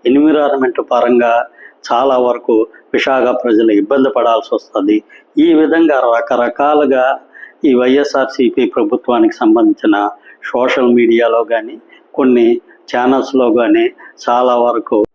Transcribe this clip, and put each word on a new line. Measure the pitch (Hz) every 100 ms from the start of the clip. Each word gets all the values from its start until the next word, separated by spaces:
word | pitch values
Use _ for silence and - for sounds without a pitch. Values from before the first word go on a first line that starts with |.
| 120
ఎన్విరాన్మెంట్ | 139 151 151 143 139 127 120 117
పరంగా | 123 120 123 120 117 - _ - _ -
చాలా | 120 135 127
వరకు | 123 120 - 113 113 - _
విశాఖ | 127 143 131 123 120
ప్రజలు | 123 107 113 101
ఇబ్బంది | 101 139 131 123
పడాల్సి | 117 113 -
వస్తది. | 107 - 110 98 107 _ - _ -
ఈ | 160 156
విధంగా | 156 165 165 135 120
రకరకాలుగా | 117 117 123 120 - 143 151 143 131 131 131 - - - _
ఈ | 151 123
వైఎస్ఆర్సీపీ | 127 135 147 139 131 - 120 135 120
ప్రభుత్వానికి | - 104 120 - 120 170 -
సంబంధించిన | 110 113 110 101 - 101 104 - - - -
సోషల్ | 123 123 139 123 120
మీడియాలో | 117 113 117 113 113
కానీ | 113 110 110 _ - _
కొన్ని | - 135 120 117 120 _ - -
ఛానల్స్లో | 123 127 135 135 131 120 117
కానీ | 113 - - - - _
చాలా | - 120 123 120
వరకు | 120 117 - 113 110